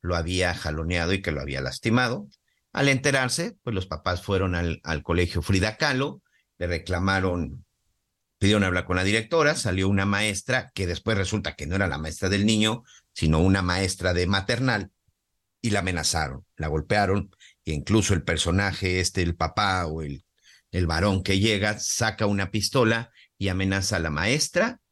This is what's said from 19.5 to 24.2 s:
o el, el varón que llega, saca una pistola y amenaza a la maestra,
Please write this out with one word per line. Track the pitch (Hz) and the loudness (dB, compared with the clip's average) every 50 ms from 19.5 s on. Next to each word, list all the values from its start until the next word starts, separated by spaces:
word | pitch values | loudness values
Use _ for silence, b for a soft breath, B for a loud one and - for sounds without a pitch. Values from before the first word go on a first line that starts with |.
| - 107 104 98 92 92 87 | 0 0 0 0 0 0 -2
o | 80 78 82 | -4 -4 -6
el, | 78 71 71 67 - _ _ b b b b b b b | -8 -8 -10 -12 -14 _ _ b b b b b b b
el | - 92 90 | -2 -2 0
varón | 82 78 82 98 104 95 95 92 | 0 2 2 2 2 2 0 0
que | 98 98 98 | 0 2 2
llega, | 104 113 104 98 101 104 107 - | 2 2 2 2 0 -2 -2 -2
saca | - - - - 113 110 110 - 107 | -4 -4 -2 0 0 -2 0 0 0
una | 101 101 98 98 92 | 0 0 0 -2 -2
pistola | - 107 101 - - 135 117 110 117 117 117 - b b b b b | -2 -2 -2 0 2 2 2 4 2 0 -2 -8 b b b b b
y | - 95 95 | -4 -2 -2
amenaza | 92 95 95 95 95 98 95 - 110 | 0 0 0 0 0 0 0 0 0
a | 85 | 0
la | 82 80 | 0 -2
maestra, | 73 76 | -2 0